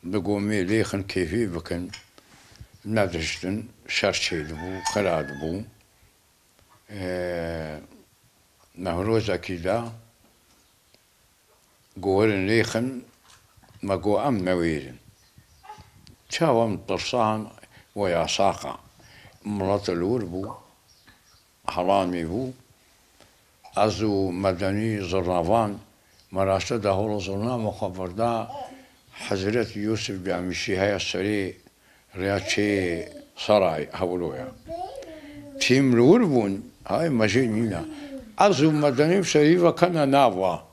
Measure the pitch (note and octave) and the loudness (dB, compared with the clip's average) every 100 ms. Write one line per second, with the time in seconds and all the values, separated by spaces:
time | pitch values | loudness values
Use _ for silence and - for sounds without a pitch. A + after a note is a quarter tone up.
0 | F2 G2+ F2+ G#2 G#2 G#2+ F2+ A2 G#2+ G2 | -2 -2 0 0 0 0 2 2 2 -2
1 | F#2+ F#2+ E2+ G2+ A2 E2+ - F2 F2+ - | -4 -2 -2 0 -2 -4 -6 -6 -6 -14
2 | - - _ - - - - - G2+ A2 | -20 -20 _ -20 -20 -20 -20 -16 -4 0
3 | F#2+ E2+ D#2+ - F#2 G#2 A#2 - - - | 0 -2 -4 -6 -6 -6 -8 -18 -8 -2
4 | G2+ F2+ - E2+ D2+ D#2+ F2+ F#2 F#2 G#2 | 0 0 -2 -4 -6 -8 -8 -6 -4 0
5 | G2 E2 D2+ C#2+ D#2+ F2+ A2 - _ _ | 0 0 -4 -6 -6 -6 -8 -16 _ _
6 | _ _ _ _ _ _ _ _ _ G#2 | _ _ _ _ _ _ _ _ _ -10
7 | F#2 F2+ F2+ F2 E2 E2 D#2 D2+ - - | -6 -4 -4 -4 -4 -6 -8 -10 -14 -20
8 | _ _ _ _ _ _ _ - F2+ E2+ | _ _ _ _ _ _ _ -8 -4 -2
9 | G2+ A2+ G#2 F2+ - F2+ E2+ A2 A#2 A2+ | 2 2 2 -4 -4 -6 0 -2 -2 -12
10 | - _ _ _ _ _ _ _ _ _ | -20 _ _ _ _ _ _ _ _ _
11 | _ _ _ _ _ _ _ _ _ - | _ _ _ _ _ _ _ _ _ -6
12 | F#2+ F#2+ A2 G2+ F#2+ A2+ G#2+ A2+ B2+ B2+ | 0 4 4 2 2 2 2 0 -2 -6
13 | - _ _ - _ _ _ - G2 F#2+ | -14 _ _ -20 _ _ _ -12 -4 -2
14 | G2+ G2+ A2+ A2+ F2+ F2+ E2 D#2 C2+ B1 | 2 2 2 0 2 2 2 0 -6 -18
15 | - _ _ - _ _ - G#4+ - - | -20 _ _ -20 _ _ -20 -20 -20 -20
16 | - - _ - E3 A#2+ A#2 G2 - F#2+ | -20 -20 _ 0 4 4 4 0 -4 -4
17 | - B2+ A2 A2 G#2+ - - - _ - | -2 2 2 0 -6 -14 -20 -20 _ -4
18 | G2 E2+ D#2+ - G2 - C#2+ - - _ | 0 2 0 2 2 2 -6 -12 -16 _
19 | - - - - G#2 G#2 F#2+ G2+ F#2+ F2 | -20 -20 -20 -14 -8 -4 0 0 0 -2
20 | F2+ B2 G2 F2+ G2+ - - _ _ _ | 0 -2 -4 -8 -8 -12 -20 _ _ _
21 | - _ _ _ _ _ - - F2+ G2 | -20 _ _ _ _ _ -8 -4 2 2
22 | F#2 F2+ E2 F#2+ B2+ B2+ - _ _ _ | 2 -2 -4 -4 -6 -10 -20 _ _ _
23 | _ _ - _ _ _ - - G#2+ F2+ | _ _ -20 _ _ _ -8 2 2 2
24 | A2 G2+ F#2+ F2 G2 F2+ F#2+ G2+ A2+ G#2 | 0 0 0 0 0 0 -2 0 -2 -2
25 | F#2 F#2 F2+ F2+ E2 A2+ G#2+ G2+ - _ | -2 -2 0 0 2 2 2 -4 -14 _
26 | _ _ _ F#2 F#2+ F#2+ - A#2+ G2+ F#2+ | _ _ _ -2 0 0 0 -2 0 0
27 | G#2+ G#2+ F#2 G2 A2+ B2 G#2+ G2+ G2+ F2+ | 0 -2 -4 -4 -2 -2 -4 -4 -8 -6
28 | F#2 F2+ A#2 A#2 A2 - B3+ - - _ | -8 -2 -2 -2 -6 -10 -14 -16 -20 _
29 | _ - - G2 F#2+ A#2+ G#2+ G#2 G#2 A2+ | _ -14 -6 -2 0 0 -2 -4 -2 -2
30 | A2 F#2+ F#2 F2+ F#2 F2 - F#2 G2 G2 | -4 -6 -4 -4 -4 -4 -4 0 2 0
31 | - F#2+ G2 G#2 F#2+ - - _ _ _ | -2 -2 -2 -2 -4 -8 -20 _ _ _
32 | _ F#2+ G2 G2+ - - G#2 G2+ F2+ E2+ | _ -6 -2 -2 0 0 2 2 0 -2
33 | E2 - - - - G#2+ F#2+ D#2 D2 - | -6 -14 -20 -12 4 6 6 0 -6 -4
34 | F#2 F2+ F2 - - - - E4 F#4 - | -2 -2 -4 -6 -10 -14 -12 -10 -10 -12
35 | E4 D#4 D4 D4 C#4+ C4+ - B2+ C3+ A#2+ | -14 -16 -18 -18 -16 -4 2 4 6 6
36 | B2 A3 G#3 C3 G#2 G2 - - - G#2+ | 8 8 6 4 2 -2 -8 -18 -4 -2
37 | E3+ B2+ A2 A2+ B2+ G#2+ A#2 F2 D#2+ - | 0 2 2 2 2 0 -2 -4 -6 -12
38 | - - - - G3+ C3+ D#3 D3+ D3 B2+ | -14 -14 -16 4 4 6 4 4 2 4
39 | D3+ F#3+ F3+ D3+ D3+ F3+ E3+ D#3+ F3+ E3+ | 4 4 4 4 6 6 4 4 2 4
40 | C#3 C#3 C3 F#2 F#2 E2 - | 4 6 6 4 0 0 -8